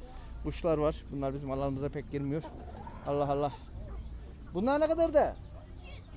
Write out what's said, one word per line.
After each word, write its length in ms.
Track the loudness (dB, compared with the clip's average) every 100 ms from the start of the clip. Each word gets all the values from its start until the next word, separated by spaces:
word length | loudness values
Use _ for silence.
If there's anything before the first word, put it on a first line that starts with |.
| -12 -12 -10 -6
Kuşlar 340 | -4 0 2 4
var. 180 | 4 2 -4
Bunlar 220 | -2 -2
bizim 180 | -2 -2
alanımıza 380 | 0 0 0 -2
pek 220 | -4 -4
girmiyor. 320 | -2 0 0 -4 -10 -10 -10 -10 -6 -2
Allah 220 | 2 4
Allah. 200 | 2 2 -2 -10 -10 -8 -8 -8 -10 -12 -12 -6
Bunlar 260 | 0 4 6
ne 80 | 6
kadar 260 | 6 6
da? 220 | 8 6 2 -10 -14 -12 -14 -12 -12 -12